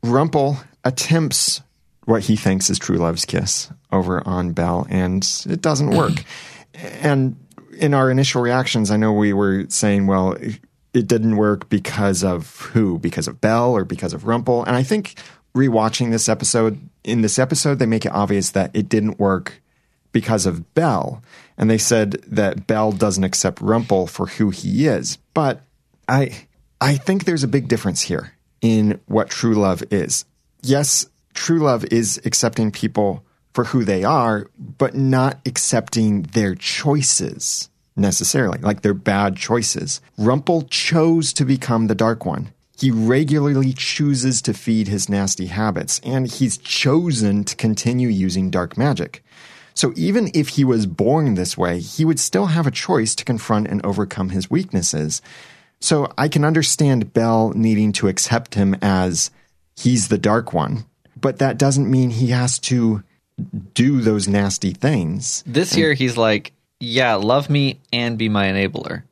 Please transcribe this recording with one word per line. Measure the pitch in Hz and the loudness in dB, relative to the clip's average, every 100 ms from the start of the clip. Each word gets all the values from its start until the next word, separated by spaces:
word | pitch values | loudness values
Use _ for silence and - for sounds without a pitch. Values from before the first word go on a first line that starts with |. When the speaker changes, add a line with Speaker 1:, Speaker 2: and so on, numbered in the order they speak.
Speaker 1:
Rumpel | 117 123 160 147 139 139 - _ - | 2 2 4 2 0 -2 -8 _ -4
attempts | 131 - 165 156 - - - - _ _ _ - | -4 0 2 2 -2 -2 -4 -10 _ _ _ 0
what | 113 | 0
he | 95 107 | 2 0
thinks | 104 95 - | 2 0 0
is | 95 | -4
true | - 90 | -2 0
love's | 85 82 - | 0 -2 -4
kiss | 90 92 - - - _ | -4 -2 -4 -8 -16 _
over | 98 90 90 - | -2 0 -2 -2
on | 90 87 | -2 -2
Belle, | 82 85 87 - | -2 0 0 -2
and | 92 90 92 - - 190 | 0 0 0 -2 -6 -6
it | 175 | -2
doesn't | 170 143 147 | -2 0 2
work. | 165 139 | 2 2
Speaker 2:
<clears throat> | 165 - - - - - 156 98 - | -2 -8 -18 -20 -20 -20 -18 -16 -4
Speaker 1:
And | 147 139 131 - - - - - | 0 2 0 -4 -18 -20 -20 -2
in | 156 | 2
our | 143 131 | 4 4
initial | 127 139 127 | 4 2 0
reactions, | 120 127 127 117 104 | 0 0 0 0 0
I | 107 | 2
know | 110 | 2
we | 104 104 | 2 2
were | 98 101 95 - | 2 2 0 -2
saying, | - 107 101 98 | -2 0 2 2
"Well, | 95 92 - - 104 _ _ _ | 2 0 -2 -8 -10 _ _ _
it | 123 101 | -2 2
didn't | 120 113 107 | 2 2 2
work | 107 104 - | 2 0 0
because | 104 - - 101 92 | -2 -2 -2 0 0
of | 95 87 78 - | 0 -2 -6 -16
who? | - 113 104 85 | -2 0 2 0
Because | 85 87 78 | -4 -4 -6
of | 58 | -2
Belle | 110 113 120 113 | 0 2 2 0
or | |
because | 90 95 87 | -2 -4 -6
of | 85 | -6
Rumpel?" | 110 117 120 120 - | -2 -2 2 0 2
And | 123 | 0
I | |
think | 131 214 196 - - - _ 127 | 2 -2 -2 -14 -20 -20 _ 0
rewatching | 135 113 110 - 120 | 2 4 2 0 -2
this | 113 - | 0 0
episode, | 110 - 120 110 104 - _ | 0 0 2 0 -2 -14 _
in | - 117 | -2 0
this | 107 - | 2 2
episode, | 131 156 147 139 | 0 0 0 0
they | 117 | 0
make | 113 - | 0 0
it | |
obvious | 95 101 101 95 | -2 0 0 0
that | 98 92 | 0 0
it | 104 98 | -2 -2
didn't | 110 107 98 | -2 -2 -2
work | 101 95 90 - _ _ _ _ _ | 0 0 -4 -18 _ _ _ _ _
because | 117 101 110 92 | -4 0 -2 0
of | 85 82 - | -4 -4 -2
Belle. | 160 98 - - - - - - | 0 0 -4 -10 -18 -20 -20 -2
And | 110 | 0
they | 113 | 2
said | - 117 104 98 - | 2 2 0 -4 -6
that | 104 101 - - | -2 -2 -2 -4
Belle | 107 110 | 0 0
doesn't | 98 107 92 95 | 0 0 0 -2
accept | - 95 87 | 0 -2 -2
Rumpel | 87 113 113 98 87 | 0 0 2 0 0
for | - 92 | -6 -8
who | - 107 | -2 -2
he | 92 95 101 151 | -2 -4 0 0
is. | 107 - - _ | 0 -4 -12 _
But | - 143 120 _ _ _ _ - | 0 0 -2 _ _ _ _ -2
I, | 131 131 - - _ _ _ | 0 0 -6 -20 _ _ _
I | 139 143 | 0 0
think | - 190 190 | 0 0 0
there's | 165 | -2
a | 131 | 0
big | 139 113 | -2 0
difference | 117 98 80 | -2 -2 -4
here | - 80 - _ _ _ | -4 -6 -8 _ _ _
in | 113 110 107 104 _ | 2 4 2 0 _
what | 107 101 | -2 -2
true | - 117 107 | -2 0 2
love | 98 87 - | 2 0 -2
is. | 101 - - - _ _ _ | -2 -2 -6 -8 _ _ _
Yes, | 123 135 147 - - _ _ | 0 0 2 -2 -4 _ _
true | - - 165 | -10 0 2
love | 151 120 - | 4 2 2
is | 117 107 - | 0 0 -4
accepting | 117 - 117 117 110 | -4 0 0 0 -2
people | - 110 - 101 92 _ _ _ | 0 -2 0 0 -2 _ _ _
for | - | -4
who | - 135 | 0 0
they | 104 95 | 0 0
are, | 101 151 117 107 98 _ | 2 2 2 0 -6 _
but | - - 135 | -18 -2 -2
not | 139 135 131 131 131 - | 0 2 2 0 -2 -8
accepting | - - 117 110 117 107 101 | -4 -2 -2 -2 0 0 0
their | 80 113 101 | -2 -2 -2
choices | 90 - - 147 147 135 - 92 - - - - _ _ - | -4 -6 -4 0 0 0 -2 -4 -6 -6 -6 -10 _ _ -2
necessarily, | 101 87 110 143 110 87 | 0 0 -2 0 0 -2
like, | 104 104 | -2 0
their | 104 | 0
bad | 95 - 98 101 95 | 0 0 0 0 -2
choices. | - 120 110 - - - _ - | -2 -2 0 -4 -6 -8 _ -2
Rumpel | 110 139 147 170 139 | 0 2 2 0 0
chose | - - 165 165 165 147 | -4 0 2 4 2 0
to | - 135 | -2 0
become | 135 - 113 110 | 0 2 0 2
the | 104 | 2
Dark | 110 117 | 0 0
One. | - 71 - _ _ - | -4 -6 -8 _ _ -2
He | 139 | 0
regularly | 113 110 131 151 151 143 135 131 | 2 2 2 2 2 2 2 0
chooses | 131 - - 147 135 131 120 | -2 -6 -2 0 2 0 0
to | - | -2
feed | 101 - 110 98 | -4 0 0 0
his | 101 95 | -2 -2
nasty | 101 98 - 92 | -2 0 -2 -6
habits, | 90 110 87 - - | -2 -2 -2 -4 -6
and | - 131 127 | -4 -2 -2
he's | - 127 - | 0 -2 -2
chosen | - - 143 156 175 131 104 101 101 | -6 -2 2 2 0 0 2 0 -2
to | - | -2
continue | 113 107 120 123 123 | -2 0 -2 0 0
using | 98 92 90 95 | 0 0 0 -2
dark | 90 87 - | -2 -4 -2
magic. | 139 113 82 - _ - - - - | 0 0 -6 -10 _ -20 -20 -20 -12
So | - 131 113 | -4 -2 0
even | 165 208 202 160 | 0 0 0 0
if | 147 | 0
he | - | 2
was | 135 117 101 | 2 2 0
born | 82 101 156 147 | 0 0 2 2
this | 95 87 - | 0 -2 -2
way, | 90 87 | -2 -2
he | 85 - 160 | -6 -2 0
would | 160 | 0
still | - 190 196 | 0 0 0
have | 160 147 | 2 0
a | |
choice | - - 165 113 - | -2 -2 0 0 -4
to | - | -4
confront | 117 - 107 107 | -4 0 0 0
and | 101 | -2
overcome | 101 101 98 - 95 | -2 -2 -4 -4 -4
his | 95 92 | -4 -2
weaknesses. | 165 190 95 - - 151 - - - - - _ _ | -2 0 -2 -2 -2 -4 -6 -12 -20 -20 -20 _ _
So | - 151 139 - | 0 2 0 0
I | 147 | 0
can | 151 147 | 2 2
understand | 160 147 - 147 127 - | 2 0 2 4 4 2
Belle | - 113 113 110 98 | 0 4 4 2 2
needing | 113 107 107 | 2 4 2
to | 101 101 | 2 0
accept | 92 - 117 117 | 0 0 -2 -2
him | - 98 95 | 0 0 2
as | 101 95 92 85 - _ _ _ _ - | 2 2 0 -2 -4 _ _ _ _ -4
he's | 120 123 95 | 0 0 0
the | 104 | 0
Dark | 104 110 117 | 2 0 0
One, | 85 62 - - _ _ - | -4 -2 -4 -8 _ _ -4
but | 135 - | -4 0
that | 135 117 | 0 4
doesn't | 139 135 147 | 2 2 2
mean | 131 127 | 2 2
he | 113 123 | 2 2
has | 123 123 - | 2 0 -2
to | - 123 113 104 - _ _ - 104 107 92 - | 0 2 2 0 -6 _ _ -12 -10 -10 -8 2
do | 127 139 | 2 4
those | 110 107 95 | 2 2 2
nasty | 101 101 - 98 | 2 2 0 -4
things. | - 156 139 82 95 - - - | 0 0 2 0 -2 -4 -8 -2
Speaker 2:
This | 127 180 | -2 0
Speaker 1:
And | - | 2
Speaker 2:
year, | 160 | 2
he's | 139 127 117 | 2 0 2
like, | 113 107 - _ _ _ | 2 2 -2 _ _ _
"Yeah, | 120 120 127 | -4 2 2
love | 104 104 131 143 | 2 2 2 2
me | 143 139 131 _ | 2 0 -2 _
and | 120 117 113 | -4 -2 -2
be | 113 | 0
my | 104 98 | 2 2
enabler." | 98 98 - - 85 - | 0 -2 -2 -8 -10 -12